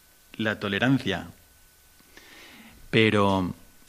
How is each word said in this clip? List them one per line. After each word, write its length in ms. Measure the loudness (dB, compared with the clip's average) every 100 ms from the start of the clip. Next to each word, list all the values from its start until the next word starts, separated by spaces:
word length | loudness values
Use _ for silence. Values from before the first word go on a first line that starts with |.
| _ _ _ -6
la 240 | -4 -4
tolerancia. 680 | -4 0 0 0 -2 -6 -8 -20 _ _ _ _ _ _ _ -20 -20 -20 -20 -20 -20 -20 -2
Pero 640 | 2 4 4 2 2 -2 -6 -18 -20